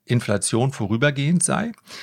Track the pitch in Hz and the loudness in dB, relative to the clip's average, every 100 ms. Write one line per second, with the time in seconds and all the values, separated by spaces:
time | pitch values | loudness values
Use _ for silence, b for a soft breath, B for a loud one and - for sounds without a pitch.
0 | - 120 - 104 - 113 135 - 101 113 | -2 0 0 -2 0 0 0 0 -2 2
1 | 143 139 143 175 - - 226 214 B B | 2 2 2 2 2 0 -2 -8 B B